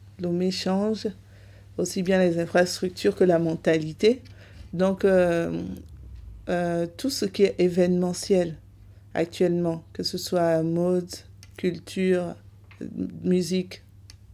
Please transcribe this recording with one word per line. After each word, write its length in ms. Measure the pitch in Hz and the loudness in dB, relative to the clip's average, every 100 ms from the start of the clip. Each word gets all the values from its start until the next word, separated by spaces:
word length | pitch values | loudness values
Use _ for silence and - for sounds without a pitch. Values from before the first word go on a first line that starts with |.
| - - | -20 -8
Lomé 300 | 175 175 185 | -4 0 0
change, 560 | 185 208 190 214 214 214 - - - - - - - | -2 -2 0 0 -2 -6 -8 -16 -20 -20 -20 -10 -4
aussi 240 | 180 196 | -4 -2
bien 180 | 180 190 | 2 4
les 200 | 180 165 | 4 2
infrastructures 760 | 165 175 180 - 185 180 202 196 | 2 2 2 0 -6 -2 -2 4
que 80 | |
la 140 | 185 165 | 4 4
mentalité. 840 | 165 160 - 160 156 151 214 262 - - - - - | 2 0 0 0 -2 2 2 2 -4 -20 -20 -20 -10
Donc, 320 | 175 185 190 202 | 0 0 2 4
euh, 560 | 185 175 170 170 170 185 190 - - - - - - - | 4 4 2 -2 -4 -8 -10 -14 -20 -18 -18 -18 -12 -4
euh, 380 | 180 175 170 170 - | -2 0 -2 -4 -4
tout 120 | 269 | -4
ce 160 | - 196 | -2 -2
qui 180 | - | 2
est 120 | 190 - | 2 4
événementiel 960 | 180 175 180 180 180 180 - 190 170 151 - - - - - | 2 4 4 2 0 -2 0 2 2 -4 -16 -20 -20 -20 -8
actuellement, 680 | - 170 - 180 175 170 165 - | -4 -4 0 2 2 0 -4 -8
que 100 | - | -10
ce 140 | 180 180 | -8 -8
soit 440 | - 180 170 165 | -2 0 2 2
mode, 460 | 165 170 175 180 175 - - - - - | 0 0 0 0 -4 -12 -18 -20 -20 -6
culture, 800 | 180 165 - 190 185 180 175 - - - - - - - - - | -4 -4 -8 -2 0 0 -2 -10 -18 -20 -20 -14 -10 -8 -8 -4
musique, 600 | 175 180 165 185 185 - - - - - - | 0 0 0 -2 -4 -12 -20 -20 -20 -20 -20